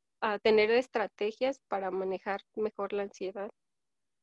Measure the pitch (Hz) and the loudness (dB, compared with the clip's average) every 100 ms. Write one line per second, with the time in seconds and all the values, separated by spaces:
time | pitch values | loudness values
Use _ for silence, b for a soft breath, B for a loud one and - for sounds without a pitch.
0 | _ - 220 202 226 214 214 233 262 233 | _ -6 -4 0 4 6 6 4 0 -2
1 | 196 - 208 - 254 277 - 196 190 190 | -4 -2 -4 -2 -4 -4 -6 -6 -4 -4
2 | 190 185 202 196 - - 214 - 202 202 | -4 -4 -4 -6 -8 -6 -4 -4 -6 -4
3 | 202 - 190 196 208 - _ _ _ _ | -6 -6 -10 -8 -12 -12 _ _ _ _
4 | _ _ | _ _